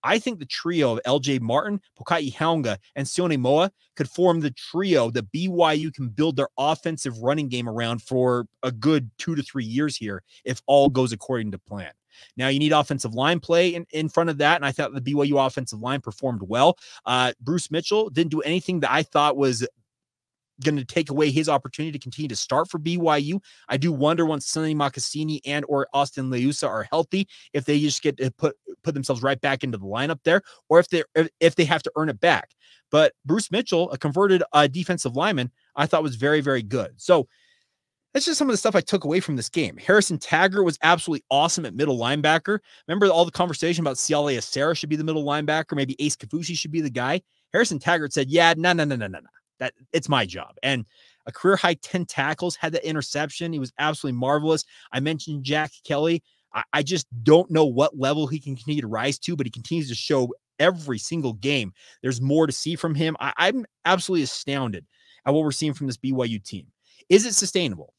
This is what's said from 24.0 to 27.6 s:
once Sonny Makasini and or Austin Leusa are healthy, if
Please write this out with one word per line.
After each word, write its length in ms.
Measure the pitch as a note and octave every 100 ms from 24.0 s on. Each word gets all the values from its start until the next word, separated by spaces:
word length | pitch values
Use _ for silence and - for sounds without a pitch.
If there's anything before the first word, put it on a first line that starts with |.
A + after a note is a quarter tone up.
| D3 E3 D#3+
once 200 | D3+ -
Sonny 280 | D#3+ D#3
Makasini 680 | D3+ C#3+ - - D3+ D#3 D3+ C3
and 200 | D3 -
or 220 | C#3+ C#3
Austin 360 | C#3 C#3 - C3
Leusa 400 | B2+ C3 C#3+ C#3
are 140 | A2
healthy, 440 | G#2+ D#3+ D#3+ F#3+ G3 - -
if 140 | C#3+